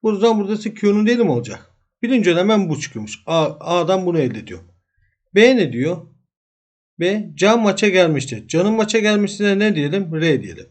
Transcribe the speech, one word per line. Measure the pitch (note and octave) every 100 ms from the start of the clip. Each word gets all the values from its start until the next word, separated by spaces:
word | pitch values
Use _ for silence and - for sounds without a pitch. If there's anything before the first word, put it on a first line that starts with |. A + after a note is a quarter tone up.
Buradan | A3 G3+ A3+ A3
buradası | G3 G#3+ A3
Q'nun | G#3+ G#3 G#3 G#3+
değil | A#3+
mi | G#3
olacak? | A#2+ A#2 G2+ - _ _ _
Birinci | A#3 B3+ F3+
önermem | E3+ G3 A3 F#3
bu | C3+
çıkıyormuş. | - A2 G#2 - -
A, | E3 D3+ -
A'dan | - F3 E3+ F#3+ F3+
bunu | E3
elde | C3 G#2+
ediyor. | G#2+ F2+ - _ _ _ _ _ _
B | G3 A#3 C4
ne | D#3+
diyor? | A#2 C#3+ E3+ - _ _ _ _ _ _ _ _ -
B, | F3 G#3 F3+
Can | D#3 F#3+ A#3
maça | G#3 F#3 G#3+
gelmiştir. | F#3 E3+ D3 B2+ G#2+ -
Can'ın | D#3+ G3
maça | A3 G#3+ A3+
gelmesine | G#3+ G#3 G3+ G3+ G3+ G3
ne | G#3+
diyelim? | E3 C#3+ F#3+ F3+ D#3+
R | E3 C3+
diyelim. | G2+ E2 -